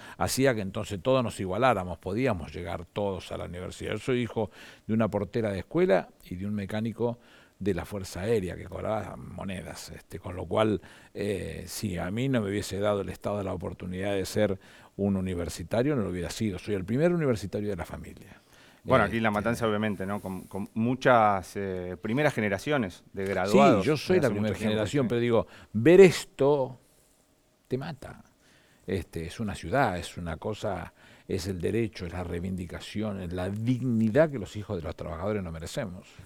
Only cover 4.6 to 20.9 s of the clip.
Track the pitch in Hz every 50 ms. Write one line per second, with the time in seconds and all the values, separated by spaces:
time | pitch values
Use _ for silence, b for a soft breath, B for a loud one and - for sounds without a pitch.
4.6 | B B B B _ - 110 113 113 104 98 104 - 85 - 120 110 107 98 92
5.6 | 87 - - 160 180 185 95 90 80 - - _ - - 92 90 95 104 104 104
6.6 | 98 92 107 107 110 117 101 - 113 120 117 b b b b b b b b -
7.6 | 95 101 95 85 80 - 101 101 92 - - 87 90 113 117 110 92 87 85 82
8.6 | 82 - - - 95 95 110 107 101 - - - - - 87 87 90 98 95 85
9.6 | 80 80 - - - - 82 - - - - 98 - 101 92 90 90 82 95 107
10.6 | 110 110 104 92 B B B B B B - - 98 101 101 90 85 82 78 80
11.6 | 82 85 - - - 104 90 85 85 90 98 113 127 139 131 120 107 98 101 104
12.6 | 92 - 95 95 101 104 104 101 95 90 92 - - 107 101 104 98 95 92 87
13.6 | 87 92 90 - - 92 90 90 95 101 101 98 92 - - 110 107 98 95 92
14.6 | B B B B B B _ - 101 101 98 95 92 92 90 87 85 82 - -
15.6 | 87 82 - 80 127 147 151 131 101 92 90 90 85 76 - - 113 107 92 87
16.6 | - - 104 95 90 90 113 135 160 175 175 170 156 139 120 98 98 92 - 107
17.6 | 104 104 101 85 80 - 78 76 78 - - - - - - - _ b b b
18.6 | b b b b - - 127 127 107 101 101 113 113 110 104 104 98 113 117 113
19.6 | 120 110 104 104 107 110 101 87 95 98 101 104 95 95 95 90 82 - - 95
20.6 | 101 - - 110 113 120